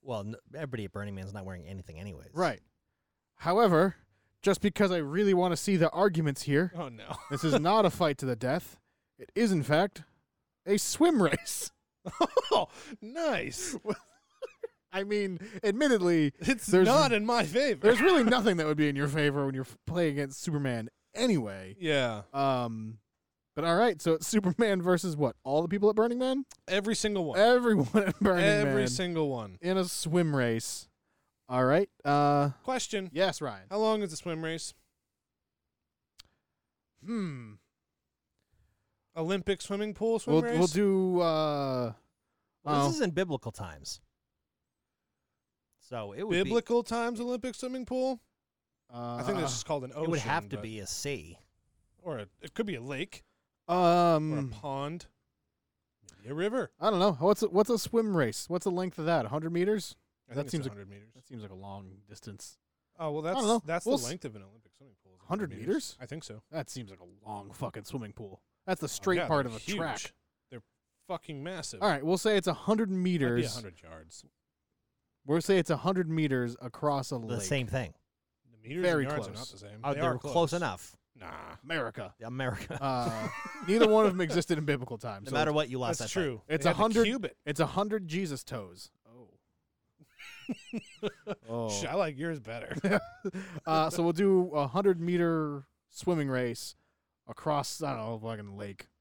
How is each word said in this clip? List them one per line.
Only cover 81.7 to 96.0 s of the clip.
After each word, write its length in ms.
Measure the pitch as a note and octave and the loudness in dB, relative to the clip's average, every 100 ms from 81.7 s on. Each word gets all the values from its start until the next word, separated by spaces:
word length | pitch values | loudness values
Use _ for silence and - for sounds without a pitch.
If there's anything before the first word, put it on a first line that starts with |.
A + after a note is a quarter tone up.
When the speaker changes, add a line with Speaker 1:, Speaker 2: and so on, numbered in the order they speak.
| D#3+ A#2 G#2 G2 - | -4 -4 -8 -14 -12
Speaker 1:
America. 580 | A2+ B2+ C3 G2+ - - | -10 -4 -4 -4 -8 -6
Speaker 2:
Uh, 460 | C#3 B2+ A#2+ A2+ A2 - - | -4 -2 -2 -4 -8 -8 -12
Speaker 1:
<laughs> 200 | - E3 | -12 0
Speaker 2:
neither 200 | G#3+ A3+ | 4 6
one 180 | G#3+ G#3+ | 6 4
of 60 | |
them 100 | F3+ | 2
existed 360 | E3+ E3 - D#3+ | -2 -2 -2 -4
in 80 | D3+ | -2
biblical 320 | C#3+ B2 A2+ | -4 -4 -10
times, 280 | A#2+ G2+ G#2 | -10 -12 -6
Speaker 1:
No 60 | |
Speaker 2:
so 40 | C#3+ | -2
Speaker 1:
matter 160 | D3+ | 0
Speaker 2:
it's, 40 | D3+ | 0
Speaker 1:
what, 140 | D3 | 0
you 80 | B2+ | -4
lost 220 | B2 E3+ | -4 -4
Speaker 3:
That's 140 | A2 | -4
Speaker 1:
that 60 | - | -4
fight. 60 | D#3+ | -4
Speaker 3:
true. 140 | A#2 - | -6 -4
Speaker 2:
it's 160 | D#3 | -2
Speaker 3:
They 60 | D3 | 0
had 60 | C#3 | 2
to 40 | |
Speaker 2:
a 20 | |
hundred, 240 | A3 A3+ A3 | 2 4 2
Speaker 3:
cube 200 | B3+ F#3+ | 0 -6
it. 120 | - - | -10 -8
Speaker 2:
it's 140 | D3 | -2
a 60 | D#3 | -2
hundred 420 | - G3+ G#3+ F3+ | 0 -2 -4 -4
Jesus 360 | D#3+ F#3+ C#3 | -6 -4 -8
toes. 460 | - C3 F#2+ F2+ - _ _ | -10 -12 -12 -18 -20 _ _
Oh. 200 | A#2 A2 F2+ _ _ _ _ _ _ _ _ - A4+ C6+ - - A3+ - - G#3+ | -20 -20 _ _ _ _ _ _ _ _ _ -20 -20 -12 -12 -10 -12 -12 -8 -8
Speaker 3:
<laughs> 0 | - - G3+ - | -8 -12 -12 -6
Speaker 2:
Oh. 200 | A#2 A2+ | -4 -4
Speaker 3:
Sh-, 160 | G#2 B2+ | -4 -2
I 80 | E3 | 0
like 220 | F3 C3+ | -2 -2
yours 220 | E3 D#3 | -6 -6
better. 360 | A2 A#2 - - | -8 -12 -8 -4
Speaker 2:
<laughs> 160 | - G3+ - - G3 F#3 F#3+ E3 - | 0 0 -2 -10 -10 -8 -12 -12 -2
Uh, 240 | D#3+ D#3 | 0 2
so 120 | E3 | 0
we'll 120 | E3+ | 0
do 360 | E3+ G3 F#3+ F3+ | 2 4 6 4
a 120 | D3+ C#3+ | 0 -2
hundred 320 | C#3+ G3+ F3+ | 2 2 2
meter 640 | E3+ F3 E3+ E3 D#3 C#3+ C3+ _ _ | 0 2 2 2 -2 -6 -12 _ _
swimming 400 | - | -8